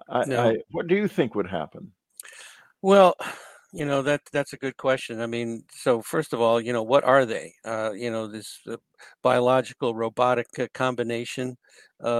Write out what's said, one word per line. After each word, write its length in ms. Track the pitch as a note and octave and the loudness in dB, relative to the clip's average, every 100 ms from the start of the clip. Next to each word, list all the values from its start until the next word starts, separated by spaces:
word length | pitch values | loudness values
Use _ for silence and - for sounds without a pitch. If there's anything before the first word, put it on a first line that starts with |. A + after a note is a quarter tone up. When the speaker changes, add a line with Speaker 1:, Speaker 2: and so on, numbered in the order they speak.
| - | -6
Speaker 1:
I, 160 | B2 | -2
Speaker 2:
No. 260 | C3+ A#2+ A#2 | -2 2 2
Speaker 1:
I, 60 | A2 - | 0 -4
what 160 | - E3 | -6 0
do 60 | |
you 140 | G3+ G#3 | 0 0
think 260 | - B2 | 0 -2
would 140 | G#2 F2+ | -2 -4
happen? 440 | F2+ D2+ - - _ _ - - - - - _ _ | -6 -8 -12 -20 _ _ -20 -20 -20 -20 -20 _ _
Speaker 2:
Well, 320 | F#3+ G3 F3+ - - - - - _ | 4 8 8 4 -6 -12 -18 -20 _
you 120 | F3+ | -8
know, 180 | C#3+ C#3 | -2 0
that, 200 | C3+ D3 - | 0 -2 -2
that's 200 | C#3+ C#3 | -4 -4
a 40 | - | -6
good 200 | C3+ - | -8 -4
question. 440 | C3+ C3 - A2+ | 0 0 -2 -8
I 60 | A#2 | -6
mean, 380 | A#2 A#2 A#2 - | -4 -4 -8 -12
so 320 | - C#3 A#2 | -4 0 0
first 300 | - E3 D#3 | 0 -4 -2
of 80 | A#2 | 0
all, 200 | A#2 A#2 | 2 2
you 120 | A#2 | 0
know, 100 | A#2+ | -2
what 220 | A2 C#3 | 4 4
are 200 | - C3+ | 6 4
they? 300 | A#2 G#2+ D#2+ _ | 4 -2 -8 _
Uh, 280 | A2 A2 A2 | -8 -4 -4
you 180 | G2+ A#2+ | -4 -4
know, 160 | A2+ A2 | -4 -6
this, 320 | G#2+ - - - | -10 -14 -16 -12
uh, 80 | A#2 _ _ - _ | -14 _ _ -20 _
biological 720 | B2+ B2 B2 C3 B2+ - B2+ | 2 4 4 2 0 -4 -4
robotic, 640 | A2+ A2+ A2+ B2 A#2+ - - | -2 -4 0 2 0 -2 -6
uh, 80 | A#2+ | -8
combination, 800 | - C3 B2 A#2 A#2 A#2+ - B2+ B2 _ - - _ | -4 -2 -2 -4 -4 -6 -6 -8 -8 _ -20 -20 _
uh, 40 | A#2 | -2